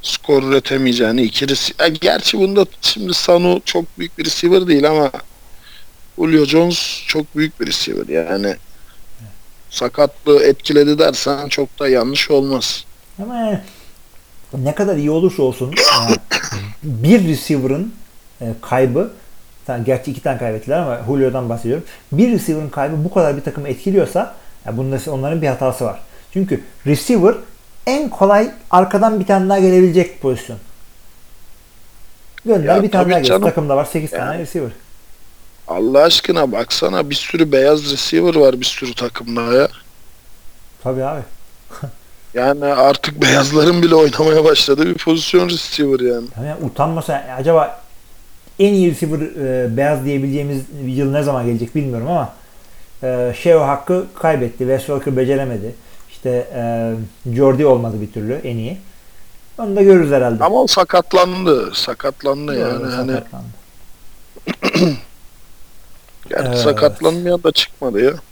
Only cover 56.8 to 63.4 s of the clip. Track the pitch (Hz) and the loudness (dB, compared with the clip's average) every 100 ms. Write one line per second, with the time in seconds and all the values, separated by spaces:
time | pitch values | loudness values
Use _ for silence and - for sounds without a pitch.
56.8 | 113 113 107 - 127 117 139 131 147 127 | -4 -6 -8 -12 -6 2 4 4 4 4
57.8 | 117 107 101 - 107 139 143 117 110 190 | 2 -6 -8 -8 -6 -6 -6 -8 -8 -10
58.8 | - - - - - - - - 220 196 | -14 -20 -20 -20 -20 -20 -20 -10 -4 4
59.8 | 196 190 151 139 123 113 156 226 262 - | 8 8 6 2 2 2 2 2 2 2
60.8 | 180 180 - 185 180 180 180 135 95 - | 2 2 4 2 2 0 2 2 0 -6
61.8 | - 113 139 131 143 139 147 135 117 127 | -6 -6 -6 -4 -4 -4 -4 -4 -4 -4
62.8 | 131 123 127 131 - 127 | -6 -6 -4 -4 -6 -14